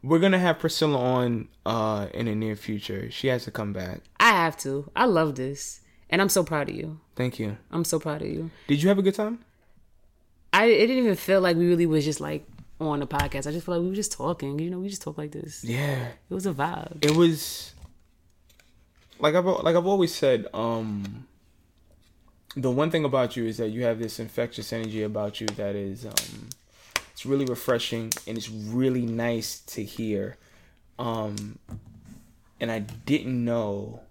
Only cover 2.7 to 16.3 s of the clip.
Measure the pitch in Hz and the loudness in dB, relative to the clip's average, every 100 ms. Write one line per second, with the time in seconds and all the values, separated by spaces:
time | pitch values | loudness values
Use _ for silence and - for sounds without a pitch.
2.7 | 104 - 98 113 - 131 123 - - 104 | -6 -6 -8 -6 -4 -2 -2 -4 -6 -6
3.7 | 95 92 - - _ 226 196 165 156 139 | -6 -8 -10 -14 _ 6 6 2 -2 -6
4.7 | 139 143 - 247 170 160 131 127 139 - | -6 -6 0 4 4 2 0 -6 -6 -12
5.7 | - _ _ - 175 196 190 165 156 143 | -14 _ _ -4 0 2 2 2 -2 -2
6.7 | - 160 156 _ - 127 - 107 104 _ | -6 -8 -10 _ -4 -4 -2 -6 -6 _
7.7 | 170 165 160 160 151 - - 165 - - | -4 0 -2 -2 -6 -6 -6 -8 -12 0
8.7 | 143 175 196 190 190 214 233 _ _ _ | 4 6 6 4 2 -4 -4 _ _ _
9.7 | _ _ _ _ _ _ _ _ 185 233 | _ _ _ _ _ _ _ _ 6 8
10.7 | 214 233 262 233 180 - 190 185 170 175 | 8 8 6 4 2 4 4 6 6 6
11.7 | 170 170 156 147 143 147 151 - - - | 6 6 4 2 -2 -4 -6 -10 -20 -20
12.7 | - 160 147 143 143 143 139 139 160 165 | -6 -2 -2 -2 -2 -2 -2 -4 -6 -2
13.7 | 175 180 196 208 - 135 170 139 143 165 | -2 0 -2 -4 -4 -4 -4 -4 -4 -4
14.7 | 180 196 196 - 151 151 151 151 - 117 | -4 -8 -8 -10 -8 -10 -10 -14 -12 -6
15.7 | 120 143 135 120 - _ | -2 -2 -2 -6 -10 _